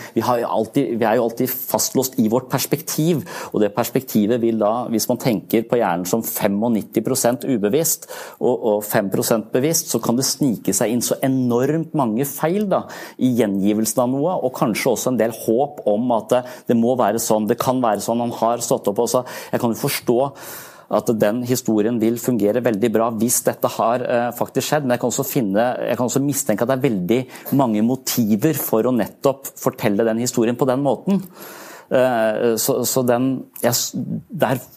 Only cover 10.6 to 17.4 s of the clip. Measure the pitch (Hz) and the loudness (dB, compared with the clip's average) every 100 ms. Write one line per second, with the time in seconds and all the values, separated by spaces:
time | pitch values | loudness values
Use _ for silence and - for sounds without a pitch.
10.6 | - 98 110 120 - - 135 131 123 117 | -2 0 0 0 -2 0 0 2 2 2
11.6 | 139 165 160 151 117 110 139 - 160 202 | 2 0 -2 -2 0 0 -2 -2 -2 0
12.6 | 202 139 - - - - 127 120 104 98 | 0 -2 -2 -12 -14 -2 2 2 2 2
13.6 | 101 104 110 - 123 135 165 175 127 - | 2 2 0 0 0 0 -2 0 -2 0
14.6 | 156 95 135 104 127 120 113 117 - 117 | -2 0 0 0 0 0 0 -2 0 2
15.6 | 143 - 104 104 123 110 - 127 123 - | 0 -2 0 2 2 0 2 0 0 -6
16.6 | - 117 117 123 104 113 - 107 | 0 2 2 2 2 0 2 2